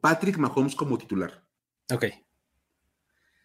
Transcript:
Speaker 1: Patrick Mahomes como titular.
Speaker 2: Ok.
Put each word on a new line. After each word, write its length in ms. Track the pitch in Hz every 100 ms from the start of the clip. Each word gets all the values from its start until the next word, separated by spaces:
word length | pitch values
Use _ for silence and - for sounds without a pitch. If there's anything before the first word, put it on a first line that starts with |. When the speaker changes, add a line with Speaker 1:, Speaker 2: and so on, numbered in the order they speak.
Speaker 1:
Patrick 360 | 151 160 190 190
Mahomes 380 | 131 139 139 -
como 220 | 147 117
titular. 500 | - 98 85 - _ _ _ _ -
Speaker 2:
Ok. 140 | 123 110 - _ _ _ _ _ _ _ _ _ _ _ _